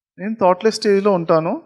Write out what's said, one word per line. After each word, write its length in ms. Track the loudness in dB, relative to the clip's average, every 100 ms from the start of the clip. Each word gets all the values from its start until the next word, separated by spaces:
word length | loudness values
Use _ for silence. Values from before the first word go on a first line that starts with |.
| _ -12
నేను 160 | -10 0
థాట్‌లెస్ 360 | 0 2 0 -2
స్టేజ్‌లో 360 | 0 0 2
ఉంటాను 500 | 0 2 0 0 -6